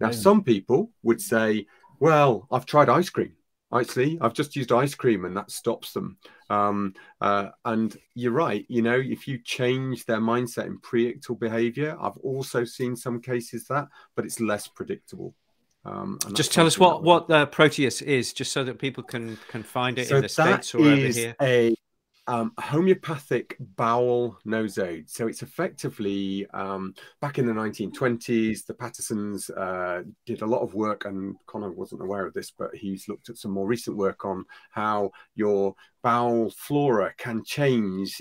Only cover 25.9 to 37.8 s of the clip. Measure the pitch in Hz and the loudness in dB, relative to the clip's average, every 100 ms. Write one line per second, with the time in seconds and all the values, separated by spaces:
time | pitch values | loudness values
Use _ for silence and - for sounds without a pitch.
25.9 | - 101 101 98 98 98 98 95 95 95 | -6 -4 -2 -4 -6 -8 -8 -8 -6 -8
26.9 | - - _ 143 143 120 110 107 98 98 | -12 -20 _ -6 -2 -2 -2 -4 -6 -8
27.9 | - 131 117 - 117 110 104 - - 120 | -2 -2 -2 0 0 2 -2 -8 -12 -12
28.9 | - - 110 104 98 - 92 95 92 90 | -10 -6 -6 -4 -8 -10 -8 -6 -4 -4
29.9 | 90 92 - - 107 110 127 117 101 107 | -6 -8 -14 -10 -6 -2 -2 -2 -2 -4
30.9 | 104 101 98 98 95 - 107 101 87 95 | -4 -6 -8 -8 -10 -12 -10 -10 -10 -12
31.9 | 98 95 101 87 98 - - 98 - 98 | -10 -8 -6 -6 -8 -12 -10 -10 -8 -8
32.9 | 95 - 101 - - 107 98 98 117 - | -8 -10 -12 -14 -12 -6 -4 -2 -2 -4
33.9 | 101 95 - 101 92 - - - 110 107 | -2 -2 -2 -6 -6 -10 -20 -14 -4 -2
34.9 | 104 98 - - - 104 101 98 - _ | 0 -2 -4 -14 -2 2 2 0 -4 _
35.9 | _ 123 120 120 117 110 - - 143 143 | _ 0 2 2 2 0 -4 -4 0 2
36.9 | 110 92 - 123 113 - - 143 120 | 2 0 -4 -8 -8 -6 0 2 4